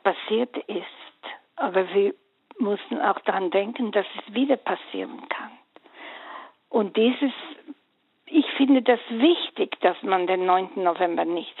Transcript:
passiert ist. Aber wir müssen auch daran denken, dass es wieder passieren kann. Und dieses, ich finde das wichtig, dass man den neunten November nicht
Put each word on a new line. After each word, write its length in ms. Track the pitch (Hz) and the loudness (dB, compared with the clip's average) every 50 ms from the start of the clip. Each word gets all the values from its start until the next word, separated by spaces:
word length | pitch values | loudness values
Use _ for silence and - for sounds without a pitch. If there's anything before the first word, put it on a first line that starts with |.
passiert 540 | - 196 - - - - 214 226 247 247 - - - - | -2 -2 -2 -2 -2 -2 -2 -2 -2 -2 -6 -10 -10 -8
ist. 160 | 208 175 - - - - - - - _ - - - - _ _ _ | -8 -8 -8 -10 -14 -20 -20 -20 -20 _ -16 -16 -16 -18 _ _ _
Aber 320 | - 285 220 180 190 185 175 180 | -6 -4 0 0 0 0 2 2
wir 200 | 202 196 - - - _ _ _ _ _ - - - | 2 2 2 0 -4 _ _ _ _ _ -16 -6 -4
müssen 420 | 233 202 208 196 - - 240 - | -2 -2 -2 -4 -6 -6 -4 0
auch 180 | - 202 - - | 0 0 0 0
daran 300 | - - 190 190 190 170 | -2 -2 -2 -2 -2 0
denken, 420 | 190 196 202 220 240 - 247 208 | 0 0 0 -2 -4 -4 -4 -2
dass 140 | - 208 185 - - - | 0 -2 -2 -2 -6 -14
es 160 | - - 202 | -14 -6 -2
wieder 220 | 240 277 285 262 | 0 2 2 2
passieren 720 | - - - 185 - - - - - 185 - - - - - | 0 -2 -4 -6 -6 -8 -10 -8 -8 -8 -8 -10 -12 -10 -8
kann. 220 | - - - - - - _ _ _ - - _ _ - - - - - - - - - - - _ _ _ _ | -8 -8 -8 -12 -18 -20 _ _ _ -20 -20 _ _ -20 -18 -18 -16 -16 -18 -18 -18 -18 -20 -20 _ _ _ _
Und 280 | - 233 208 185 - | 0 0 0 0 2
dieses, 360 | 214 220 247 247 - 285 262 - - - - - - - - - - _ _ _ _ _ _ _ _ _ | 4 4 4 4 2 -2 -2 -4 -6 -12 -16 -16 -18 -18 -20 -20 -20 _ _ _ _ _ _ _ _ _
ich 200 | - - 311 - - - | 0 2 2 2 2 2
finde 260 | - 277 262 277 262 | 2 4 6 6 6
das 180 | 226 247 240 226 - - | 6 4 2 2 0 -4
wichtig, 680 | 233 226 262 339 349 - - - - - 196 - - - | 0 4 4 4 4 4 0 -4 -4 -4 -4 -4 0 2
dass 160 | - 180 175 - | 2 2 2 0
man 240 | - 202 190 185 180 | 0 0 0 2 2
den 180 | 175 185 185 185 | 2 0 2 4
neunten 360 | 185 180 185 190 180 - 202 185 | 4 4 4 2 -2 -4 0 0
November 400 | 175 165 180 185 175 170 170 165 | 0 2 2 0 0 0 0 0
nicht 300 | 165 175 226 - - - - | 0 -2 -4 -6 -8 -12 -10